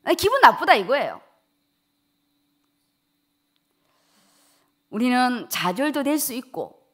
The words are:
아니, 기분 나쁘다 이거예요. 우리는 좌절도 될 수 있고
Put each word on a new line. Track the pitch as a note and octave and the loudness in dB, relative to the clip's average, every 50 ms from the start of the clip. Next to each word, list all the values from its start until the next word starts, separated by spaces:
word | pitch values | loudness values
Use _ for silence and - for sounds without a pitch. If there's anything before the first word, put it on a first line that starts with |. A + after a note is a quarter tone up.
| _ | _
아니, | - E4 | -2 -2
기분 | E4 - G4+ B4 C#5 | 0 0 0 2 6
나쁘다 | C5 - - - E4 G4+ E4+ | 4 4 4 4 2 4 4
이거예요. | A3 F#3 F#3 C4 C#4+ G#3 B2+ E2 - - _ _ _ _ _ _ _ _ _ _ _ _ _ _ _ _ _ _ _ _ _ _ _ _ _ _ _ _ _ _ _ _ _ _ _ _ _ _ _ _ _ _ _ _ _ _ _ _ _ _ _ _ _ _ _ _ _ _ _ _ _ _ _ _ _ _ _ _ _ _ _ _ _ | 4 4 0 -2 -2 -2 -6 -8 -12 -18 _ _ _ _ _ _ _ _ _ _ _ _ _ _ _ _ _ _ _ _ _ _ _ _ _ _ _ _ _ _ _ _ _ _ _ _ _ _ _ _ _ _ _ _ _ _ _ _ _ _ _ _ _ _ _ _ _ _ _ _ _ _ _ _ _ _ _ _ _ _ _ _ _
우리는 | - G#3+ B3 B3+ B3 B3 B3+ B3 B3 A#3 - - | -4 -2 0 2 2 2 2 0 0 -4 -8 -8
좌절도 | - - - F3+ F3+ G#3+ C#4 D4+ D4 D4 C4+ | -8 -4 -2 -2 -2 0 -2 -2 -2 -2 0
될 | C4+ D4+ D4+ | 0 0 -2
수 | C#4+ - A#3 | -2 -4 -6
있고 | B3+ - - - D#3+ A#2+ D#2+ - _ _ _ | -10 -12 -12 -12 -12 -12 -12 -14 _ _ _